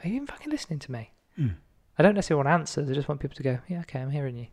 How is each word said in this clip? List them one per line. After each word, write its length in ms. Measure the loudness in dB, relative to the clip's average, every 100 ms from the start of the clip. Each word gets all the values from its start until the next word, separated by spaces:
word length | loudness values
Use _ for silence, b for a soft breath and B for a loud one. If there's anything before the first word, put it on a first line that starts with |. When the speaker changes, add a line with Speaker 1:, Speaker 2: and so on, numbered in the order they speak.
Speaker 1:
"Are 40 | -4
you 80 | -2
even 120 | -4
fucking 220 | -10 -4
listening 300 | -4 -2 -6
to 120 | -6
me?" 200 | -10 -10 _ _ 0
Speaker 2:
Mm. 180 | 0 0 -10 _ _ 6
Speaker 1:
I 60 |
don't 120 | 6 6
necessarily 300 | 2 2 4
want 80 | 4
answers. 280 | 2 -4 0
I 40 |
just 160 | -2 -2
want 100 | -4
people 160 | -4 -2
to 80 |
go, 160 | -2 -2 -4
"Yeah, 140 | -8
okay, 180 | -6 -6
I'm 100 | -4
hearing 260 | -2 -4 -6
you." 100 | -12